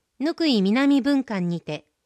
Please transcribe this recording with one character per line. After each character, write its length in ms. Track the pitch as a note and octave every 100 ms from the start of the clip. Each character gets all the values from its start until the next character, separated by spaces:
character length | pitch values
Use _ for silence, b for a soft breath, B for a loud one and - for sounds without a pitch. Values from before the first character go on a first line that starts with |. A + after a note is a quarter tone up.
| _ _
ぬ 160 | D4
く 140 | E4 E4
い 140 | A#3
南 380 | F#3+ A3+ C#4 C#4
分 220 | B3+ C#4
館 200 | C4 G3+
に 180 | F3 E3+
て、 260 | - D3+ - _